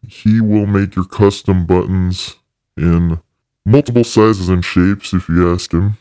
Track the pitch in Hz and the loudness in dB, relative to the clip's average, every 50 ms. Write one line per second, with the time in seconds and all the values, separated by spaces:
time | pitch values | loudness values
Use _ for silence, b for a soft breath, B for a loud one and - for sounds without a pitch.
0 | - - - - - 107 110 113 113 107 107 107 104 101 101 98 98 95 - 92 | -20 -20 -20 -4 0 0 2 2 2 2 0 0 0 0 0 -2 -2 -2 -4 -6
1 | 90 - - - 107 101 98 - - - 98 90 87 82 92 90 90 - 95 95 | -6 -6 0 2 2 2 2 0 -2 -2 0 0 2 2 2 0 2 0 -2 -2
2 | 92 90 90 - - - - _ _ _ _ _ _ _ _ - 76 87 85 85 | 0 -2 -4 -6 -10 -14 -16 _ _ _ _ _ _ _ _ -4 0 0 2 2
3 | 85 85 80 80 _ _ _ _ _ _ _ _ _ 101 113 143 143 - 120 123 | 0 0 -2 -6 _ _ _ _ _ _ _ _ _ 2 2 2 2 2 0 0
4 | 120 - - 120 107 110 110 98 90 87 92 90 87 - - 92 90 95 101 101 | 0 2 2 2 4 4 2 0 0 -2 0 -2 -2 -2 0 2 2 2 0 -2
5 | - - - 92 - - 82 87 90 87 87 90 - - - 82 98 101 107 - | -6 -4 -4 -4 -4 0 0 0 2 2 0 -4 -6 -4 -4 -2 -2 -2 -4 -6